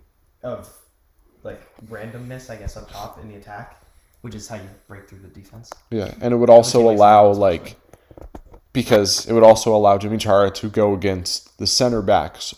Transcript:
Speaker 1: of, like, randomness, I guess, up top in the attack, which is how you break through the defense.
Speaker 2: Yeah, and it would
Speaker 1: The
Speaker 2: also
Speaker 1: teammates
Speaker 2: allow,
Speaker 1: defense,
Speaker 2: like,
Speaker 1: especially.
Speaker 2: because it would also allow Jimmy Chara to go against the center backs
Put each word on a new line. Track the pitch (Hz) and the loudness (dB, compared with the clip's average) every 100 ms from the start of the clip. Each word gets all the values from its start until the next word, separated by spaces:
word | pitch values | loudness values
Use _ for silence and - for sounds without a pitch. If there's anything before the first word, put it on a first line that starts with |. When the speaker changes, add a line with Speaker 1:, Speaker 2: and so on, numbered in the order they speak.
| _ _ _ _ | _ _ _ _
Speaker 1:
of, | 123 104 - _ _ _ _ _ _ _ | -16 -14 -18 _ _ _ _ _ _ _
like, | 110 95 _ _ 110 | -20 -20 _ _ -20
randomness, | 110 113 120 123 127 - | -18 -18 -18 -18 -18 -18
I | 110 | -16
guess, | 98 - | -16 -16
up | - | -20
top | 101 113 - | -20 -20 -20
in | 107 | -20
the | 101 | -20
attack, | 101 104 131 _ _ _ _ _ | -20 -20 -20 _ _ _ _ _
which | 120 | -20
is | 107 - | -18 -18
how | 110 | -18
you | 95 - - | -20 -20 -20
break | 101 - | -20 -20
through | 95 | -20
the | 95 | -20
defense. | 101 95 113 120 - - | -20 -20 -20 -20 -20 -12
Speaker 2:
Yeah, | 113 98 - | -10 -10 -8
and | 120 | -4
it | 120 | 0
would | 120 | 6
Speaker 1:
The | |
Speaker 2:
also | 117 120 123 | 6 6 2
Speaker 1:
teammates | 117 107 | 2 4
Speaker 2:
allow, | 104 104 | 6 6
Speaker 1:
defense, | 104 101 | 4 4
Speaker 2:
like, | 98 85 | 0 -2
Speaker 1:
especially. | - - _ _ _ - - - - - _ | -8 -20 _ _ _ -20 -20 -20 -20 -20 _
Speaker 2:
because | 131 113 110 98 - - | -8 0 0 0 -4 -4
it | |
would | 113 | 4
also | 110 110 117 | 6 6 4
allow | 107 104 101 | 2 2 0
Jimmy | 104 107 | -2 -6
Chara | 107 98 98 | 0 2 0
to | - 107 | -4 -8
go | 104 104 | -2 -2
against | 98 101 92 90 - _ - | -2 -4 -6 -8 -12 _ -10
the | 101 | -6
center | - 127 113 | -2 -2 -2
backs | 101 92 76 - - | 0 -2 -2 -10 -16